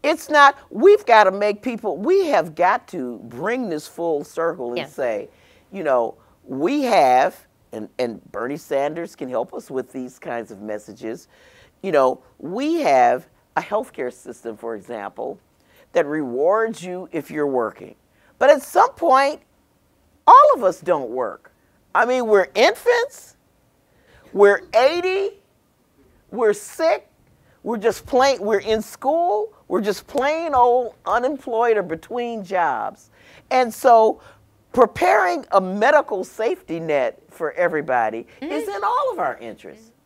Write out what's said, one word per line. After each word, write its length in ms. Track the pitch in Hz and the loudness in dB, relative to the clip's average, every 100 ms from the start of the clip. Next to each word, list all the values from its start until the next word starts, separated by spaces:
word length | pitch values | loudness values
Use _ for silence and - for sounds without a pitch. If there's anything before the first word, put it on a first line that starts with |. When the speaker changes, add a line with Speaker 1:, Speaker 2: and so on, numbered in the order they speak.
Speaker 1:
it's 260 | 285 311 - | -2 -4 0
not, 280 | 294 370 - - | 6 6 4 -12
we've 340 | 208 349 415 - | 2 6 6 6
gotta 240 | 220 196 | 6 6
make 320 | 196 208 208 | 2 -4 -2
people, 340 | 254 226 220 156 | -6 -6 -6 -4
we 300 | 226 392 349 | 0 0 2
have 280 | 208 160 | 0 -2
got 320 | 151 180 226 - | -2 0 0 -6
to 300 | 175 127 117 | -10 -10 -10
bring 440 | 117 120 185 254 233 | -16 -10 -6 -6 -6
this 200 | 151 - | -8 -10
full 340 | - 170 147 | -8 -4 -4
circle 460 | 147 - 165 160 120 | -6 -4 -4 -4 -8
and 80 | 123 | -8
Speaker 2:
Yeah. 80 | 135 | -10
Speaker 1:
say, 420 | - 127 107 110 _ _ _ _ | -6 -6 -6 -10 _ _ _ _
you 100 | 196 | -8
know, 320 | 160 127 117 - _ _ | -2 0 -2 -8 _ _
we 380 | - 131 359 294 | -12 -4 -2 -2
have, 640 | 254 196 180 127 160 - _ _ _ | 0 2 4 4 2 -4 _ _ _
and, 160 | 110 107 - | -14 -14 -6
and 240 | 123 110 _ | -6 -8 _
Bernie 280 | - 120 143 | -10 -8 -10
Sanders 580 | - 139 143 156 165 - | -6 -4 -4 -6 -12 -12
can 120 | 135 | -8
help 260 | 123 123 | -6 -6
us 160 | - - | -12 -10
with 220 | 131 127 | -10 -8
these 260 | 139 127 - | -12 -14 -14
kinds 320 | - 120 107 | -10 -10 -10
of 100 | 101 | -14
messages, 680 | 107 104 104 101 113 131 _ _ _ _ _ _ | -10 -12 -12 -14 -12 -12 _ _ _ _ _ _
you 100 | 190 | -2
know, 280 | 151 131 135 _ _ | 2 2 0 _ _
we 440 | 143 196 294 330 | -10 -6 -4 -2
have 440 | 254 131 123 123 - _ _ - | 2 4 4 2 -6 _ _ -8
a 60 | |
healthcare 500 | - 214 - - 127 | -4 -6 -6 -10 -10
system, 440 | - 123 117 117 107 | -10 -20 -14 -14 -12
for 200 | 117 110 | -12 -12
example, 640 | 92 117 101 - - - _ _ _ _ _ | -12 -12 -12 -10 -12 -12 _ _ _ _ _
that 140 | 175 147 | -2 -2
rewards 800 | 156 135 123 156 214 220 226 | -4 -6 0 0 2 -2 -6
you 240 | 180 180 180 | -12 -12 -8
if 200 | 165 143 | -10 -8
you're 160 | 156 147 | -6 -2
working. 480 | 131 110 92 101 - _ _ _ _ | -2 -4 -8 -20 -20 _ _ _ _
But 120 | 262 | 4
at 120 | 294 | 4
some 300 | - 349 494 | 2 0 0
point, 480 | - 330 262 277 302 _ _ _ _ _ _ _ _ - | 0 2 2 2 -4 _ _ _ _ _ _ _ _ 8
all 240 | 523 605 | 8 8
of 80 | 480 | 4
us 180 | 196 165 | 0 -2
don't 300 | 156 160 123 | -2 -2 -2
work. 420 | 123 117 - _ _ _ _ _ | -6 -6 -8 _ _ _ _ _
I 100 | 180 | 0
mean, 220 | 240 254 226 | 2 0 4
we're 220 | 202 180 | 2 2
infants, 840 | 196 285 453 466 480 523 - - _ _ _ _ _ _ _ _ _ _ | 2 2 2 0 0 0 -8 -20 _ _ _ _ _ _ _ _ _ _
we're 260 | - 202 202 - | 4 6 6 2
eighty, 680 | 220 269 349 359 381 403 - _ _ _ _ _ _ _ _ _ | 2 2 2 -2 -4 -6 -8 _ _ _ _ _ _ _ _ _
we're 220 | 208 220 | -2 0
sick, 560 | 202 - - 330 - _ _ _ _ _ _ | 0 -8 -4 -2 -2 _ _ _ _ _ _
we're 160 | - 226 | -10 -2
just 260 | 214 - | -2 -4
plain, 340 | - 254 277 247 | -2 2 2 0
we're 200 | 202 202 | -2 -2
in 220 | 180 220 | 0 -4
school, 720 | 220 - - 320 349 415 427 _ _ | -4 -6 -2 0 0 -2 -4 _ _
we're 120 | - | -4
just 260 | 208 190 - | -2 -6 -6
plain 480 | - 269 320 330 | -4 -2 -2 -2
old 400 | 269 247 247 240 - - | 2 4 4 -2 -10 -4
unemployed 720 | 214 254 285 - 226 240 214 | -2 -2 -6 -6 0 2 0
or 40 | |
between 640 | 175 160 - 240 240 226 | -2 -8 -8 -8 -8 -8
jobs. 640 | 180 190 160 120 107 - _ _ - - _ | -6 -2 -2 -2 -6 -10 _ _ -20 -20 _
And 220 | 254 247 | 0 0
so 480 | - 269 233 220 - - _ _ _ _ | 0 4 6 4 0 -14 _ _ _ _
preparing 760 | - 226 - 359 415 370 339 - | 2 2 4 2 2 2 -4 0
a 80 | 196 | 0
medical 600 | 185 196 240 294 - 196 | 0 0 2 2 2 -6
safety 560 | 208 - 220 359 - 165 | -8 -6 -4 -4 -8 -10
net 400 | 165 147 123 - _ | -2 -2 -2 -6 _
for 220 | - 156 | -8 -8
everybody 760 | - 175 156 151 127 110 113 - - | -2 -2 -2 -2 -2 -2 -6 -14 -16
Speaker 2:
Mm-hmm. 100 | 294 | -10
Speaker 1:
is 160 | 302 - | -8 -8
in 160 | 403 | -6
all 280 | 403 480 554 | -4 -2 -4
of 60 | 381 | -4
our 200 | 151 117 | -6 -6
interests. 520 | 117 101 92 73 226 _ | -14 -16 -20 -20 -20 _